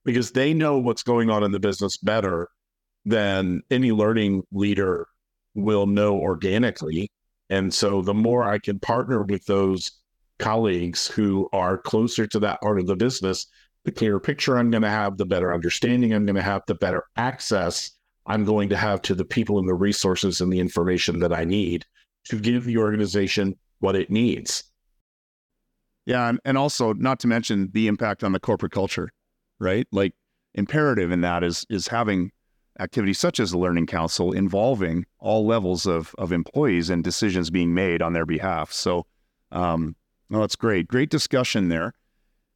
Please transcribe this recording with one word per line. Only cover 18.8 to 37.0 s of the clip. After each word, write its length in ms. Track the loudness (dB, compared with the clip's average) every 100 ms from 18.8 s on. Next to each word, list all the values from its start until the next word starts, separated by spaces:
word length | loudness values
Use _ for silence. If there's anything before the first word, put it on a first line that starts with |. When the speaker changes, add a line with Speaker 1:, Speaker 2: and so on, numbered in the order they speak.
| 0 -2
Speaker 1:
to 120 | -2
the 100 | -2
people 340 | -2 -2 0 0
and 80 | 2
the 80 |
resources 640 | 2 2 2 0 0 0 0
and 120 | 0
the 80 | 2
information 580 | 0 0 0 0 0 0
that 120 | 0
I 120 | 0
need 420 | 0 0 0 -4 -8 _ _ _ -8
to 120 | -4
give 260 | 0 0
the 120 | 0 0
organization 840 | 2 2 0 0 0 0 -2 -4 _ _
what 160 | 0 0
it 140 | 0
needs. 520 | 2 2 0 -4 -8 -8 _ _ _ _ _ _ _ _ _ _ _ _ _
Speaker 2:
Yeah, 240 | -4 -2 0
and, 100 | -2
and 140 | 0 0
also, 340 | 0 0 0
not 260 | 0 0 0
to 60 | 0
mention 440 | 0 0 -2 0
the 160 | 0 0
impact 340 | 0 -2 -2
on 100 | -2
the 60 | -2
corporate 340 | 0 -2 -2
culture, 380 | -4 -4 -4 -8 -12 _ _ _ _
right? 300 | -2 0 0
Like, 220 | 0 0 -2 _ _ _
imperative 560 | -6 -2 0 2 2 2
in 120 | 2
that 200 | 2 0
is, 220 | 0 -2 -4
is 180 | -6 -4
having 420 | -2 0 0 -2 -8 _ _ _ _
activities 400 | -6 -2 0 2
such 220 | 0 0
as 100 | -2
the 80 | 0
Learning 280 | 2 2 0
Council 460 | -2 -2 0 -2
involving 760 | 0 0 2 0 0 0 -2 -6 _
all 280 | -2 0 2
levels 400 | 2 0 0 0
of, 280 | -2 -4 -8
of 120 | -2
employees 600 | -2 -2 0 2 2 2
and 120 | 0